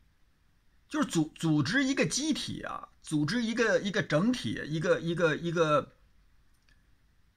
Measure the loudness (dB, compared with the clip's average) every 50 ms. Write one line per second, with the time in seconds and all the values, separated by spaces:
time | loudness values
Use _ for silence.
0 | _ _ _ _ _ _ _ _ _ _ _ _ _ _ _ _ _ _ -2 -2
1 | 0 2 2 0 0 0 -4 -2 0 2 2 2 2 2 2 2 2 2 2 0
2 | 0 0 0 -2 -2 -2 -2 -2 -4 -8 -8 -8 -8 -8 -10 -10 -12 -16 _ _
3 | -10 -4 -2 0 0 0 0 -2 -2 -2 0 2 2 2 2 2 0 0 -2 -2
4 | 0 2 2 2 2 2 0 -2 -4 -6 -4 -4 -6 -4 -4 -2 0 0 0 0
5 | 0 -4 0 2 2 2 2 0 -2 -4 0 0 2 4 4 2 0 -2 -12 _
6 | _ _ _ _ _ _ _ _ _ _ _ _ _ _ _ _ _ _ _ _
7 | _ _ _ _ _ _ _